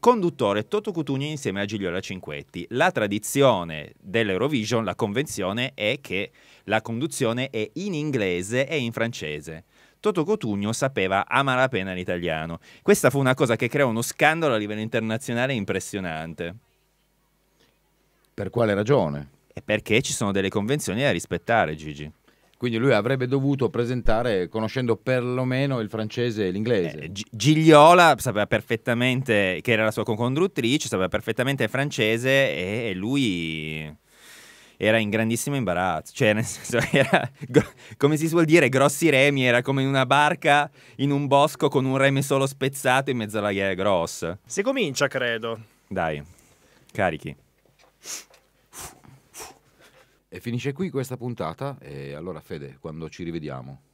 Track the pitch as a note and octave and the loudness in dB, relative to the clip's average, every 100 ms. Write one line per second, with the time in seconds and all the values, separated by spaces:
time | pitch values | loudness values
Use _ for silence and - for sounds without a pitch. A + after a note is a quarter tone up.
0 | - A#3+ F3 C#3 A2 G2+ G#2+ G#3 G#3 E3 | 4 4 0 0 0 0 -2 -4 -4 -6
1 | D3 C3+ D3 D3+ - G2 G2+ G#2+ F#2+ F2 | -4 -4 -4 -4 -6 -4 -4 -4 -4 -4
2 | - F#2 E2 D2 C#2+ E2+ - A#2+ F3 F3+ | -8 -12 -10 -12 -12 -12 -8 0 0 0
3 | G#2 G#2 - C#3 C#3 G#2 E2+ D#2 D2 - | -2 -2 -2 4 4 4 -2 -10 -12 -18
4 | G2+ A2+ G#2+ F#2 C3 D3 G#2 A#2 G#2+ - | -4 -2 0 0 0 -2 -2 -2 -2 -4
5 | A2 G#2 - - F#2 A2 C3 - G#2 C3+ | -4 -2 -6 -4 -4 -4 -6 -2 -2 -2
6 | - F#2 G2+ _ _ - - A2 - A2+ | -4 -6 -6 _ _ -20 -2 -2 -2 -6
7 | D3+ - A#2+ A#2 C3+ A2+ G#2+ - G3+ D#3+ | -6 -2 -2 0 -4 -4 -6 -6 -6 -4
8 | D3+ C3 G2 F2 F#2 A#2+ C3+ D#3 A#2 A2+ | -2 -2 0 -2 -2 -2 -2 -2 -4 -4
9 | A2+ A#2 D2+ D2+ D2+ D#2+ _ _ _ _ | -4 -4 -8 -8 -10 -16 _ _ _ _
10 | G#3 F3+ D#3 G#3+ A#2 G2+ G2+ A2+ C3+ C3+ | -2 0 0 0 0 -2 -2 -2 -2 0
11 | F#2+ F#2+ - B2 C#3 B2+ C3 A#2 F#2+ F#2 | 2 2 2 2 2 2 2 0 -4 -6
12 | F2+ F2+ E2+ D#2+ E2 E2 - - - G#3 | -4 -4 -2 -4 -6 -10 -14 -8 0 4
13 | C3 C#3 C3 C3 C3+ A2+ B2 C#3+ C3+ A2+ | 4 2 0 2 0 0 0 0 0 0
14 | A#2+ - D3+ D#3+ D#3 A2+ G#2 G#2+ A2 A#2 | -6 2 2 2 0 0 -2 -6 -4 -2
15 | A2 A2 - A#2 C3 C3 G2 F#2+ - G2+ | -2 -4 -4 -2 -2 -2 -2 -4 -4 -8
16 | F2+ D#2+ E2 D#2+ E2+ G#2+ _ _ _ _ | -6 -8 -10 -8 -10 -10 _ _ _ _
17 | _ _ _ _ _ _ _ _ _ _ | _ _ _ _ _ _ _ _ _ _
18 | _ _ _ - F#2+ - A2+ G2+ G#2+ C#3 | _ _ _ -10 -4 0 2 0 2 2
19 | E2 D2 D2 _ _ - - G#2+ - A2 | 2 -4 -10 _ _ -18 -2 -2 2 0
20 | B2+ - G#2 G2 F#2+ A2 G#2 D3 A#2+ G2+ | 2 -2 0 0 0 -2 -2 -2 -2 -2
21 | C#3 F2 - F2 - A2+ E2 D#2 D#2 C#2+ | 0 0 -2 -6 0 2 2 -2 -10 -12
22 | D2+ - _ _ _ _ B2 A2+ C3 A2 | -14 -16 _ _ _ _ -4 0 4 4
23 | G#2+ C3+ B2 C#3 C#3 C#3 A#2+ A2 A#2+ B2+ | 2 -2 0 0 0 0 0 0 -2 0
24 | A2 A2 A#2+ G2 F2 A2 A2 C3+ B2 A2 | 2 2 2 0 -2 -4 -4 -4 -2 -2
25 | - B2+ B2 B2+ B2+ B2+ C#3 B2+ G#2+ A2 | 0 -2 -2 -4 -2 0 -2 -2 -4 -6
26 | G#2+ - A#2+ G#2+ F#2+ F#2+ A2 A2 E2+ - | -6 -4 -4 0 -2 -2 0 0 0 -6
27 | D#2+ G2 G#2+ G#2+ B2 D#3 D#3+ D3 D#3 F3 | -12 -12 -12 0 4 6 10 10 10 10
28 | E3+ C3 C3 G2+ G2+ A2 - A#2 - A#2+ | 8 4 0 -2 0 -2 -2 -4 -2 0
29 | B2+ B2+ C3 G#2+ F#2+ E2+ - A2 A2 A2 | 0 0 2 2 2 0 0 2 2 -2
30 | G#2+ G#2+ A#2+ C3+ F#3 - A#2 D3 - G2+ | -4 -2 -2 0 -2 0 0 0 -2 -2
31 | F#2 G#2 A2 A2 B2+ C#3 A2+ B2+ C#3+ C#3 | 0 -2 -4 -2 -2 0 -2 -2 -4 0
32 | G#2+ A#2 B2+ C#3 C3 D2 F2+ A2 A#2 F#2 | 2 2 2 2 2 -2 -4 -4 -4 -4
33 | G#2 C#3+ B2 F2 D#2+ D#2+ D#2 D#2 D#2 D2+ | -2 0 0 0 -4 -4 -6 -8 -10 -14
34 | _ _ - - - - - _ G#2 A2+ | _ _ -20 -20 -20 -20 -20 _ 2 2
35 | G#2 G#2+ A2+ A#2 - C#3 G#2 F2 F#2 D#2+ | 2 0 0 -2 -2 -2 -2 0 0 -2
36 | - - A2+ G#2+ A#2 - - A#2+ - C#3 | -8 0 2 2 -2 -8 -4 -2 2 2
37 | C3 F#3 - _ - B2 - - - A2 | 2 0 -2 _ 0 0 0 -10 -20 0
38 | C#3 D3+ D#3+ E3 D#3+ E3 C3+ C3+ C#3 - | 0 2 0 2 6 6 6 4 2 4
39 | E3 C3+ C#3+ C#3 B2+ A#2+ C3+ C#3 C3+ C3+ | 4 6 6 4 4 4 2 0 2 2
40 | B2+ C#3+ D3 C#3 D#3 D3 C#3+ _ - - | 4 4 4 2 4 4 2 _ -20 -4
41 | C#3 C#3+ C#3+ C#3 D3 - C3+ C3+ C3 C3 | 0 0 4 4 4 2 0 2 0 2
42 | C#3 C#3 C3+ C3+ C3+ C#3 C3 C#3 C3+ B2+ | 2 2 0 0 0 -2 -4 -2 2 2
43 | C#3 B2 G#2 G#2+ G#2 G2 G2 F#2 G2 F#2 | 2 -4 -2 -2 0 0 0 0 2 2
44 | E2 - E2 F#2 _ - G#3 C4+ F3+ B2+ | 0 -4 -8 -8 _ -4 -2 -2 -2 0
45 | C#3+ C3+ B2 A2+ A2+ A2+ A2 _ _ F#2 | -2 0 -4 -4 -6 -8 -12 _ _ -4
46 | E2 D2+ D2+ - _ _ _ _ _ - | -2 -4 -10 -20 _ _ _ _ _ -2
47 | F#2 D#2 - C#2 _ _ _ _ _ _ | -2 -2 -10 -14 _ _ _ _ _ _
48 | - - - _ _ _ _ - - - | -16 -16 -16 _ _ _ _ -18 -18 -20
49 | - - _ - - - _ _ - _ | -20 -20 _ -20 -20 -20 _ _ -20 _
50 | _ _ _ F2+ A#2+ A#2+ C3+ C#3 F#3 C#3 | _ _ _ -12 -8 -6 -6 -4 -6 -4
51 | B2+ B2 B2 A#2 D#2+ D#2+ C#3 C#3 C#2 C#2 | -6 -8 -10 -6 -6 -6 -10 -10 -14 -14
52 | C#2 C#2+ F2 D#2 - E2 C#2 C2 E2 D#2 | -12 -12 -12 -12 -12 -12 -12 -14 -14 -12
53 | D#2+ - E2+ E2 D2 C2 C2 C#2 _ | -12 -10 -8 -8 -8 -12 -12 -18 _